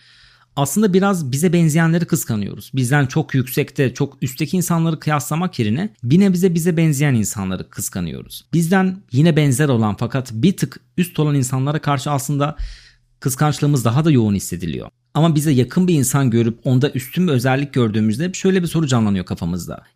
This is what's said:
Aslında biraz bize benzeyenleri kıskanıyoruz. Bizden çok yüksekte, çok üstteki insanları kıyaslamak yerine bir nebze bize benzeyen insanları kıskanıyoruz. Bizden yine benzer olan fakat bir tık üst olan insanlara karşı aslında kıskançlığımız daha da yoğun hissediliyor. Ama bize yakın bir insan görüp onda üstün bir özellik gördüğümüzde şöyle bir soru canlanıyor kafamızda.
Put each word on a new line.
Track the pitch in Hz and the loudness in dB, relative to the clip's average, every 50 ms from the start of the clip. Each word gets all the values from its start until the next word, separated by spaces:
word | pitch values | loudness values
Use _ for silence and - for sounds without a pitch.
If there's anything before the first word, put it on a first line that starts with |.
| _ _ _ _ _ _ _ _ _ _ _ | _ _ _ _ _ _ _ _ _ _ _
Aslında | - 143 131 - 202 220 214 175 | -4 -4 -2 0 2 2 4 4
biraz | 190 185 202 202 175 156 127 120 | 2 2 2 2 0 -2 -2 -2
bize | 135 160 185 160 | 0 2 2 4
benzeyenleri | 175 170 160 143 165 165 165 160 175 170 | 4 4 4 4 2 2 2 2 0 0
kıskanıyoruz. | - - 160 - - 120 107 101 95 - - - - - | 0 -2 -2 -2 -2 -4 -4 -4 -6 -8 -12 -14 -8 -4
Bizden | 135 127 117 139 147 143 | -2 0 2 2 2 2
çok | 127 - 160 151 - - | 0 0 -2 -4 0 0
yüksekte, | 135 123 - - - 143 - - - 143 123 127 | -2 -2 -2 -2 -4 -4 -2 -2 -2 -2 -2 0
çok | - 143 139 - _ - | -2 -4 -6 -4 _ -8
üstteki | 127 - - 160 143 - | -8 -6 -6 -6 -4 -2
insanları | 185 165 - 170 170 165 165 160 151 | -2 -2 0 0 0 0 0 -2 -2
kıyaslamak | - 151 151 147 143 - 151 160 175 180 - - | -2 -2 -2 -2 -2 -4 -4 -4 -4 -4 -4 -2
yerine | 120 104 107 143 196 208 - _ - | -2 -2 -2 -2 -4 -6 -8 _ 0
bir | 117 139 175 | 2 4 6
nebze | 202 196 180 175 180 190 170 | 6 4 4 2 2 2 2
bize | 170 160 180 175 | 0 0 0 2
benzeyen | 160 165 160 151 131 147 147 131 | 2 2 2 2 2 2 2 2
insanları | 113 104 92 - 107 98 95 95 90 80 - | 2 0 -2 -4 -6 -4 -4 -4 -6 -8 -10
kıskanıyoruz. | - - 98 - - 101 87 82 65 64 - - - - - _ - | -12 -10 -10 -8 -6 -6 -6 -6 -8 -10 -12 -16 -18 -20 -10 _ -2
Bizden | 160 170 160 190 190 190 190 185 190 - _ - | -2 0 2 2 2 2 0 -2 -6 -10 _ 0
yine | 123 151 175 160 | 2 4 4 4
benzer | 147 151 143 131 113 151 147 | 4 4 2 2 2 2 2
olan | 131 113 113 104 101 - | 2 2 2 0 0 -2
fakat | - 117 - 135 127 - 113 | -4 -4 -4 -4 -6 -6 -4
bir | 110 117 185 196 | 0 2 2 2
tık | - - 127 - - - _ _ | 0 -2 -6 -6 -10 -20 _ _
üst | - 180 180 - - | -4 -4 -2 -2 -2
olan | 156 151 143 | 0 0 0
insanlara | 143 127 123 - 131 131 143 151 156 | 0 0 -2 -2 -2 -2 -2 -2 -2
karşı | - 147 143 135 - 147 | -2 -2 -2 -2 -2 -2
aslında | 147 139 - - 151 139 143 147 151 - - - - - - - _ _ _ _ _ _ | -4 -2 -2 -2 -2 -2 -2 -2 -4 -6 -10 -10 -10 -14 -20 -20 _ _ _ _ _ _
kıskançlığımız | - 139 131 - 156 151 143 - - 143 147 135 101 | -6 -4 -2 0 0 0 0 0 0 0 0 2 0
daha | 117 113 139 160 | 0 0 2 2
da | 170 | 4
yoğun | 151 123 113 107 101 | 4 4 4 2 0
hissediliyor. | 95 - - - 85 87 85 71 62 55 53 - _ _ _ - | -2 -2 -6 -8 -8 -6 -6 -6 -8 -10 -12 -16 _ _ _ -2
Ama | 147 156 170 156 | 2 2 2 2
bize | 151 143 160 147 | 2 2 2 2
yakın | 123 123 - - 180 185 185 | 2 2 2 0 0 2 2
bir | 175 | 2
insan | 151 127 - - 147 139 127 | 2 2 2 2 2 2 2
görüp | 110 117 117 117 113 - - | 2 2 2 0 -2 -2 -2
onda | 143 127 127 123 - | 0 2 2 2 0
üstün | - 127 - - - 165 185 180 | -2 -4 -8 -6 -4 -2 0 0
bir | 143 | 0
özellik | 123 113 131 131 135 143 139 - | 0 0 0 0 0 -2 -2 -2
gördüğümüzde | 135 120 110 104 110 107 110 107 117 160 185 185 | 0 0 0 0 0 0 0 0 -2 -4 -6 -6
şöyle | - - 190 185 190 175 | -2 0 0 2 2 0
bir | 160 | 0
soru | - 165 165 | -2 -2 0
canlanıyor | 139 131 120 113 104 101 95 90 | 0 0 0 2 2 0 -2 -2
kafamızda. | - 101 - 98 82 87 90 85 - - - - _ _ | -4 -6 -6 -4 -4 -4 -6 -8 -10 -12 -14 -16 _ _